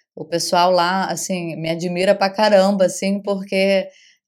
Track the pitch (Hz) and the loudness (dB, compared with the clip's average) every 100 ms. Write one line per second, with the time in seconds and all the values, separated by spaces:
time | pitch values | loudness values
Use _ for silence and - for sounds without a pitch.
0 | _ - 156 170 - 180 180 180 170 190 | _ -16 -6 -6 0 2 4 2 0 0
1 | 185 165 - 185 170 156 160 170 180 175 | -4 -6 -6 -6 -8 -6 -6 -4 -4 0
2 | 190 196 196 196 214 196 190 202 185 - | 0 2 0 2 4 6 4 2 0 0
3 | 196 202 202 196 196 190 196 190 190 - | -4 -2 -4 -6 -4 0 2 0 -2 -12
4 | _ _ | _ _